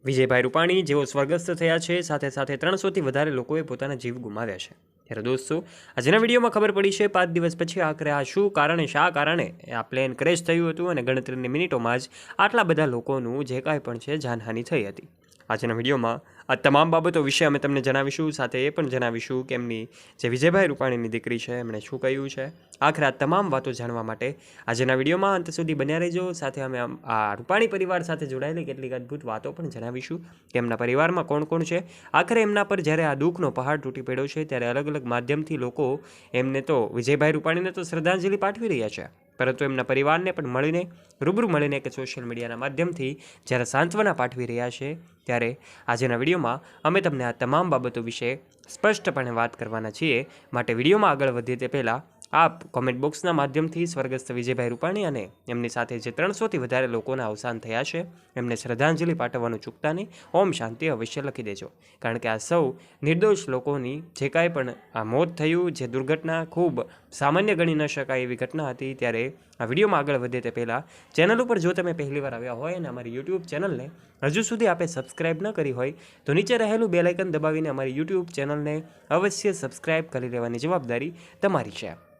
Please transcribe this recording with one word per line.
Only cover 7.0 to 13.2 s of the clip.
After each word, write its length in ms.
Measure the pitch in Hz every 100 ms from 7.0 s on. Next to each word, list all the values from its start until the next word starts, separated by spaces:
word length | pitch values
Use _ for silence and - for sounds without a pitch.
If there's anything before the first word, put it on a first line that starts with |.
| 208
પાંચ 220 | 196 180
દિવસ 280 | 170 170 170
પછી 240 | 170 180
આખરે 300 | 160 156 147
આ 120 | 147
શું 280 | 139 - 202
કારણે, 340 | 196 147 170 151
શા 240 | 147 170
કારણે 440 | 165 147 170 107 - - 120
આ 40 |
પ્લેન 320 | 113 127 131
ક્રેશ 300 | 123 147 170
થયું 260 | 170 165 170
હતું 200 | 160 175
અને 120 | 160
ગણતરીની 460 | 123 131 127 131 123
મિનિટોમાં 500 | 139 180 135 117 123
જ 120 | 131 - - -
આટલા 240 | 208 233
બધા 220 | 190 156 151
લોકોનું 600 | 123 117 135